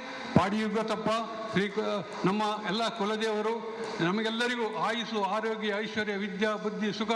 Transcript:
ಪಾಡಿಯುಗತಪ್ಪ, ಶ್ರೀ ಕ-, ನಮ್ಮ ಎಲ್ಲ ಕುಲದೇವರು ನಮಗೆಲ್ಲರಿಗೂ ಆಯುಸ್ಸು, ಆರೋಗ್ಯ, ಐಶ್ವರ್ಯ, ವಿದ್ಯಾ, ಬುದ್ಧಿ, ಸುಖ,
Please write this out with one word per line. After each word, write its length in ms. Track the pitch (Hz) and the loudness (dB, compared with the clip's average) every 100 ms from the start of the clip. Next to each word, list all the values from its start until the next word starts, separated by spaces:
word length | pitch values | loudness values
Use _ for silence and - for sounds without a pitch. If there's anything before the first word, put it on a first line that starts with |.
| - - - | -4 -8 2
ಪಾಡಿಯುಗತಪ್ಪ, 760 | - 190 214 220 208 220 214 214 220 226 - - | 4 4 4 2 2 0 0 2 0 0 -6 -2
ಶ್ರೀ 180 | 180 202 | 0 0
ಕ-, 340 | 202 208 208 - - 220 | 0 -2 -2 -4 -2 0
ನಮ್ಮ 160 | 214 214 214 202 | 2 0 -2 -2
ಎಲ್ಲ 220 | 208 220 | -2 -2
ಕುಲದೇವರು 680 | - 202 214 220 214 214 233 220 - - - | 0 -2 0 0 0 0 -2 -4 -6 -6 0
ನಮಗೆಲ್ಲರಿಗೂ 800 | 165 208 220 226 240 240 220 - | 0 2 0 2 0 0 -2 0
ಆಯುಸ್ಸು, 460 | 190 233 214 220 | 0 0 -2 0
ಆರೋಗ್ಯ, 500 | 190 214 220 214 208 202 | 2 2 0 0 0 0
ಐಶ್ವರ್ಯ, 360 | 220 220 208 | 0 -2 0
ವಿದ್ಯಾ, 420 | 196 202 185 214 208 | 0 -2 0 2 2
ಬುದ್ಧಿ, 380 | 208 185 214 | -2 0 0
ಸುಖ, 180 | 185 220 | 0 0